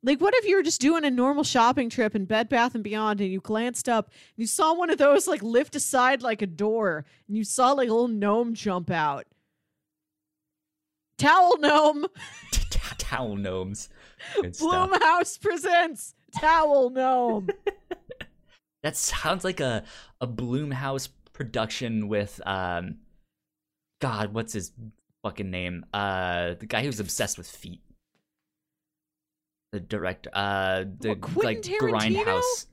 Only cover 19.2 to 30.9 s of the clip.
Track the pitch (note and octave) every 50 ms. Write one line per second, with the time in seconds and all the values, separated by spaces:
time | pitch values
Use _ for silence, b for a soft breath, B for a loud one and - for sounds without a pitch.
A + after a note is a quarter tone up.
19.2 | - D#3 F3 F#3 - F#3 F3+ - D3+ B2+ A#2 G#2+ G#2+ B B B B B B _
20.2 | B2+ B2 A#2+ A2 B2+ A#2+ A#2+ C3+ D3+ D3 C#3 B2+ C#3 C#3 C3+ C#3 C3+ - _ _
21.2 | _ _ _ - C#3+ A2 - B2 A2+ A2 - - C3 A#2 A2+ A2 G#2+ G2+ G#2+ G#2
22.2 | G2+ G2+ - - - F#2+ G2 F#2+ F#2 F2+ F2 E2+ F2 F2+ - - _ _ _ _
23.2 | _ _ _ _ _ _ _ _ _ _ _ _ _ _ _ _ - C3+ A2+ G#2
24.2 | G#2+ G2+ G#2 A2+ A2+ A2+ - G#2+ F2+ - _ - A2+ A2 - _ _ _ _ _
25.2 | _ G#2+ - - G2+ F#2+ F2+ F2+ F2+ F2+ F2+ E2+ - - - G2+ G2+ G2+ F#2+ F#2
26.2 | F2+ F2+ F2 F2 F2 F2 F2 F2 - - - A2 A#2+ D3 B2+ G#2 G#2 F2+ - -
27.2 | A#2 G2 - - E2+ - - - - - F2 E2+ _ _ _ _ _ _ _ _
28.2 | _ _ _ _ _ _ _ _ _ _ _ _ _ _ _ _ _ _ _ _
29.2 | _ _ _ _ _ _ _ _ _ _ - G2+ E2+ - G#2+ G#2 E2 F#2 F#2 -
30.2 | - - - G2 G2+ G2+ G2+ G2 F#2+ F#2+ F#2+ F#2+ F#2+ G2